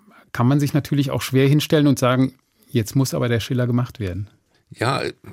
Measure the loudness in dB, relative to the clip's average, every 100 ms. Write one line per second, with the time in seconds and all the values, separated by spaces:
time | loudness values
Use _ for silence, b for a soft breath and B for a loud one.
0 | b b b 0 2 2 2 -2 -2 -2
1 | -2 -4 0 2 4 2 2 2 4 2
2 | 2 2 0 -4 _ _ _ -4 0 0
3 | 0 0 0 -2 -2 -2 0 -2 -2 -6
4 | -8 -6 -10 _ _ _ -16 -6 -2 -2
5 | -4 -8 -20